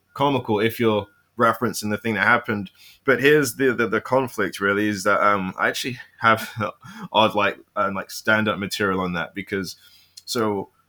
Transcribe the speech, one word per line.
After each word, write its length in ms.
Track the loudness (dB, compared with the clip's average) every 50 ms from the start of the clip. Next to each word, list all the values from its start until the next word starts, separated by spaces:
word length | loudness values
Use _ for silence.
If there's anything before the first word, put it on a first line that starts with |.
| _ _ -4
comical 480 | -2 0 0 0 0 -2 -2 0 0
if 180 | 0 -2 0 0
you're 260 | 0 2 2 0 -2 -4 _ _ _ _ _ 0
referencing 520 | 2 2 2 2 -2 -4 -4 -4 -4 -4
the 80 | -4 -4
thing 160 | -2 -4 -2
that 100 | 0 2
happened. 480 | 4 2 2 2 -2 -4 -4 -6 -8 -14 _ -20 -20 -20 _ _
But 160 | 0 2 4
here's 360 | 4 4 6 4 4 0 0
the, 180 | 0 2 2 2
the, 160 | 2 0 0
the 100 | 0 -2
conflict 600 | -2 0 0 0 0 -2 -2 -4 -4 -4 -2 -2
really 260 | 0 0 2 2 0 0
is 160 | -2 0 0
that, 180 | 2 2 4
um, 320 | 4 4 4 2 0 -4 -4 -2
I 80 | -2 -2
actually 320 | -2 -2 -6 -8 -8 -10 -14 -20 _ 0
have 280 | 2 4 4 2 0 -6 -6 -6 -6 -6 -6 _ -16 -20
<laughs> 240 | -18 -16 -10 -2
odd, 240 | 2 4 4 4 4
like, 240 | 2 0 0 -2 -4 -12 _ -6
um, 180 | -4 -4 -4 -4
like, 160 | -6 -8 -10
stand-up 480 | -12 -6 0 0 2 2 2 0 -2 -2
material 440 | -4 -6 -4 -2 -2 0 0 -2
on 120 | -2 -4 -4
that 220 | -6 -6 -8 -10
because, 400 | -12 -10 -6 -6 -6 -6 -8 -10 -16 _ _ _ _ _ _ _ -20 -12
so 440 | -8 -4 -2 -2 -2 -2 -4 -6 -10 _ _ _